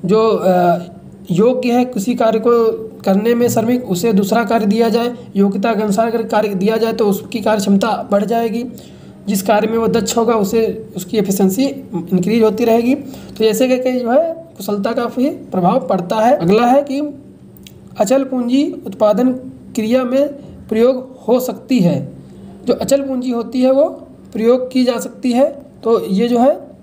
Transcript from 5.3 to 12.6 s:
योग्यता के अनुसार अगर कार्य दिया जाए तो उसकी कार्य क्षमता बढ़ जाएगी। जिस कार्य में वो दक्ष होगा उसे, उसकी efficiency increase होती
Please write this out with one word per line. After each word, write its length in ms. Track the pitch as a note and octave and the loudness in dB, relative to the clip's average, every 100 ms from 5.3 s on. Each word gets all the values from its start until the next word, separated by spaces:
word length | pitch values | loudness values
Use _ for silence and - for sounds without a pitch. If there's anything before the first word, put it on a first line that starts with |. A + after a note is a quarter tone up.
| G3 | 0
योग्यता 380 | G3+ F#3+ A#3 | 0 2 -2
के 80 | G#3 | 0
अनुसार 240 | G#3+ G3+ A3+ | 0 0 0
अगर 160 | A3+ | -2
कार्य 260 | G#3+ G#3+ G#3+ | -2 0 0
दिया 280 | G3 G3 A3+ | -2 -2 0
जाए 160 | A3+ | -2
तो 140 | A3+ G#3 | 0 0
उसकी 340 | F#3+ - A#3 | 0 -4 -4
कार्य 200 | G#3+ G#3+ | -2 0
क्षमता 480 | G3+ G3 A3+ G#3 - | 2 2 2 -2 -2
बढ़ 120 | G3+ | -2
जाएगी। 400 | G#3 A#3 A#3 A3+ B3 - - - - - - | 0 -2 -2 -4 -8 -12 -20 -20 -20 -14 -4
जिस 160 | G#3 | -4
कार्य 240 | - G#3+ A3 | 2 2 2
में 120 | A3+ | 0
वो 100 | A3 | 0
दक्ष 280 | A#3 - A#3 | 0 0 0
होगा 180 | A3+ | 2
उसे, 540 | A3+ G3 A3+ A3 - - - | 2 0 0 0 -4 -10 -12
उसकी 220 | - A3 | -4 -2
efficiency 460 | G3+ G3 G3 A3 C4+ C4+ - | -2 2 2 2 -2 -4 -8
increase 480 | F3+ E3+ F#3 F3+ A#3 | -10 -2 -2 2 2
होती 220 | G#3+ G3+ | 2 2